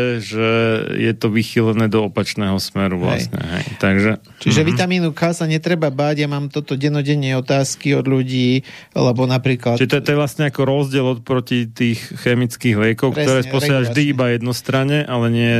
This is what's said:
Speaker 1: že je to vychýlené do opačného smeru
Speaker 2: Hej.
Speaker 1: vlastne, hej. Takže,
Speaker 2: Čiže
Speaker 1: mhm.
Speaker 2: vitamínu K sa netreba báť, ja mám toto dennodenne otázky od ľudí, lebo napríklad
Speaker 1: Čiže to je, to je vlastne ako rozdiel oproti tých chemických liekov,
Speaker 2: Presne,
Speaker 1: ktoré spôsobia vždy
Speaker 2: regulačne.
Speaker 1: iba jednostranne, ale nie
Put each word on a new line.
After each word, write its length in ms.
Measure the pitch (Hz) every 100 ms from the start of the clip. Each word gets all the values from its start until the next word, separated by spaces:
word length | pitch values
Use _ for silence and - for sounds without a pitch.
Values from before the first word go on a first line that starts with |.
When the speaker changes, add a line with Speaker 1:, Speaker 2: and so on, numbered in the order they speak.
| 123 120
Speaker 1:
že 280 | 98 107 113 113 113 110 -
je 180 | - 113
to 140 | 113 113
vychýlené 600 | 107 110 - 110 110 110
do 160 | 110
opačného 500 | 104 107 98 - 101 95
smeru 420 | - 98 98 92
Speaker 2:
Hej. 40 |
Speaker 1:
vlastne, 380 | 90 120 117 -
hej. 240 | 82 87 - -
Takže, 320 | 98 98 104 110 - -
Speaker 2:
Čiže 240 | - 139
Speaker 1:
mhm. 60 | 156
Speaker 2:
vitamínu 420 | 123 180 180 165
K 100 | 147 170
sa 140 | 170 160
netreba 440 | 156 170 170 156
báť, 260 | 135 147 151
ja 80 | 147
mám 200 | 143 143
toto 280 | 151 147 135
dennodenne 580 | 147 147 143 147 135 131
otázky 580 | 127 139 135 - 139
od 120 | 139 131
ľudí, 560 | 135 127 127 123 131 - - -
lebo 340 | - 131 120 127
napríklad 500 | 131 131 123 123 117
Speaker 1:
Čiže 140 | 127
to 80 | 143
je, 60 |
to 80 | 143
je 80 | 147
vlastne 240 | 147 - 147
ako 160 | 127
rozdiel 420 | 131 139 139 135 127
oproti 540 | 120 117 131 123 123 117
tých 320 | 113 120 113 - -
chemických 600 | - 120 123 - 127 104
liekov, 320 | 110 113 135
Speaker 2:
Presne, 140 | 143 147
Speaker 1:
ktoré 140 | 131
spôsobia 360 | 127 131 147 135
vždy 200 | 120 123 147
Speaker 2:
regulačne. 80 |
Speaker 1:
iba 120 | 131 123
jednostranne, 680 | 120 120 120 - 131 135 147
ale 220 | 147 127 117
nie 240 | 117 117 117